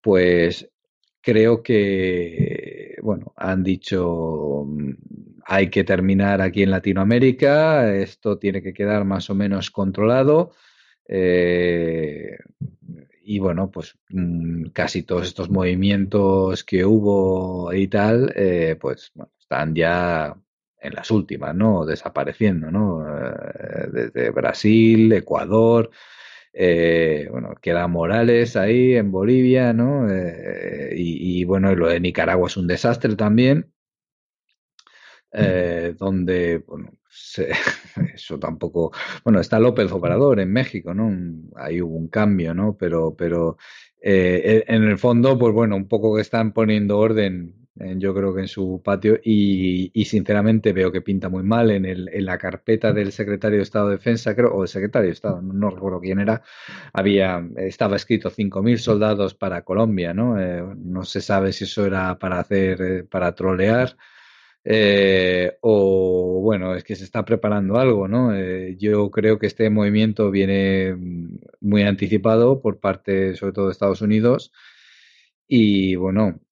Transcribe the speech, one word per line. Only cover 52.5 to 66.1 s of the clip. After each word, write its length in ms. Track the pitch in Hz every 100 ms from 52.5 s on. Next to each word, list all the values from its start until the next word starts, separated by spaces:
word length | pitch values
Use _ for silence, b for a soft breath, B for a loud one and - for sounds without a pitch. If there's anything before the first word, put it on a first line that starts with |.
| 90 - 110 110
del 200 | 104 98
secretario 460 | - 104 101 107 104
de 40 |
Estado 260 | 98 107 101
de 80 | 98
Defensa, 380 | - 113 113
creo, 180 | 107 120
o 100 | 98
el 60 | 92
secretario 380 | 98 101 123 98
de 40 |
Estado, 260 | 85 104 90
no, 100 | 92
no 180 | 98 104
recuerdo 300 | 92 95 90
quién 180 | 92 95
era, 240 | 101 117 B B B B B
había, 540 | - 98 98 95 90 87 58
estaba 400 | 95 - 107 98
escrito 340 | - 110 92
cinco 320 | - 101 95
mil 160 | 107 117
soldados 560 | 120 107 107 104 95
para 280 | - 98 87
Colombia, 500 | - 92 113 98 85
¿no? 260 | 90 120 107
Eh, 220 | 92 87 90 98
no 280 | 87 92
se 160 | 92 98
sabe 320 | - 101 95
si 120 | 92
eso 220 | 98 - 101
era 320 | 95 92 90
para 220 | 92 90
hacer, 420 | 87 98 95 92
eh, 220 | 92 92
para 300 | 90 95 90
trolear, 640 | 85 92 92 98 117 127 - b b b b b b
eh, 920 | - 110 104 101 98 95 92 90 90 -
o 800 | 117 107 98 95 92